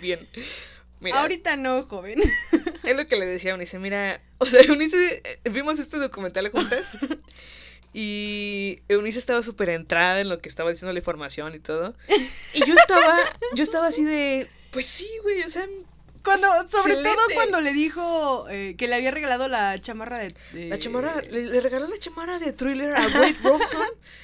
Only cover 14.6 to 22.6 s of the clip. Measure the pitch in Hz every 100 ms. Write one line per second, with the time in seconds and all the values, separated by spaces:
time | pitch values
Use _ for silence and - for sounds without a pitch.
14.6 | - 254 254 - 415 440 415 381 330 330
15.6 | 392 392 349 - - - 392 392 392 349
16.6 | 359 415 381 539 427 427 453 466 453 349
17.6 | 285 285 311 339 339 330 285 254 - 196
18.6 | 196 170 240 240 254 302 285 247 262 233
19.6 | 196 196 240 220 226 240 190 - - 170
20.6 | 170 202 233 247 294 311 - 233 240 247
21.6 | 247 262 320 415 339 330 339 359 311 -